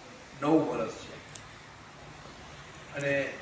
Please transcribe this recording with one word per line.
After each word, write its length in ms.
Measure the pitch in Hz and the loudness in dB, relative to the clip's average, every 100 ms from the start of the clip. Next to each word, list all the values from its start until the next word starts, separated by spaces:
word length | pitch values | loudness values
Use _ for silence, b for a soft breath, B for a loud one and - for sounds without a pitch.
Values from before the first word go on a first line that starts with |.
| - - - - | -14 -16 -14 0
નવું 260 | 143 160 139 | 8 8 8
વર્ષ 240 | 117 110 | 2 0
છે 220 | - - - - - - - - - - - - - - - - - - - - 147 | -4 -8 -12 -10 -12 -12 -14 -16 -16 -16 -16 -14 -14 -14 -14 -14 -14 -14 -14 -6 2
અને 380 | 139 139 135 - | 6 6 4 -2